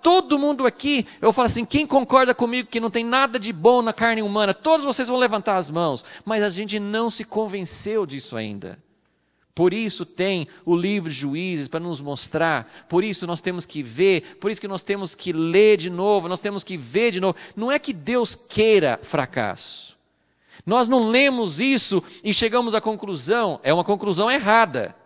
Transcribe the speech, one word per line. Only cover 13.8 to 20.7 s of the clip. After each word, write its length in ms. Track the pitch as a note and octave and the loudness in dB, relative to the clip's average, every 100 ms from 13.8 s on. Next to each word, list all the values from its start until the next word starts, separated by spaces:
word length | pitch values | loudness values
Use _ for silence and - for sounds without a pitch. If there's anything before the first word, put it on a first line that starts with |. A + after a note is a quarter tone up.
ver, 540 | B2+ A2+ F#3+ F3+ - - | -10 0 2 2 -2 -8
por 100 | G3 | -6
isso 120 | A3 | -6
que 60 | G3+ | -6
nós 140 | F#3+ | -10
temos 320 | - G3+ F#3+ | -6 -6 -6
que 180 | - - | -8 -6
ler 440 | D#3+ E3 F3 G#3+ G#3 | -2 2 6 6 6
de 120 | E3 | 2
novo, 400 | F3 G3 G#3 E3+ | -2 2 2 0
nós 100 | F3+ | -6
temos 240 | G#3 G3+ | -6 -8
que 140 | - F#3 | -8 -10
ver 340 | A#2+ D3+ A#3 | -4 0 0
de 80 | F3+ | 0
novo. 180 | F#3+ F3 - - | -2 -2 -8 -8
Não 160 | A3+ | -2
é 60 | C#4+ | -2
que 160 | C#4+ | -4
Deus 400 | G3 C#3+ B3 A#3 | -10 -2 0 0
queira 680 | - - - A3 G#3+ D3+ A#2 | -2 -6 0 4 6 4 -2
fracasso. 960 | - D3+ B2+ - G#2+ F2+ - - - _ _ _ _ _ _ - | -4 -4 -2 -4 -4 -6 -10 -12 -16 _ _ _ _ _ _ -16
Nós 220 | - | -2